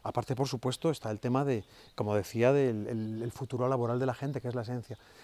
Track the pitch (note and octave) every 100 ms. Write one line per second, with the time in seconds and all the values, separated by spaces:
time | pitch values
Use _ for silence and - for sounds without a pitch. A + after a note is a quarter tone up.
0 | G#2+ A#2+ A#2+ B2 C3+ B2 B2+ A#2+ E3 C#3+
1 | A2+ G#2+ B2 C3 C#3+ A#2 - - - -
2 | G#2 G#2 F#2+ A2+ A#2+ C#3+ C3+ A2 G#2 A#2
3 | A2 A2 A#2 - B2+ B2 B2+ C3 A#2+ B2
4 | C3 A#2 C#3 C3+ B2 A#2+ A2+ B2 G#2+ -
5 | - -